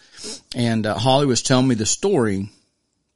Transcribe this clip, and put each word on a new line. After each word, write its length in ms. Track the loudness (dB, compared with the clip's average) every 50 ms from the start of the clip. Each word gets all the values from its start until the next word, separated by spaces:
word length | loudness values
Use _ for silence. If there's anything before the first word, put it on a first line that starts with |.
| _ _ -20 -18 -16 -14 -14 -16 -16 _ -6
And, 300 | -4 -2 0 0 -2 -2
uh, 120 | -2 -4 -2
Holly 280 | 2 2 2 4 2
was 180 | 2 0 0 0
telling 240 | 2 2 2 2 2
me 80 | 0
the 100 | 0 0
story, 640 | -2 -2 -2 -2 0 0 2 2 0 0 -2 -4 -6 -10 _ _ _ _ _ _ _ _ _ _ _ _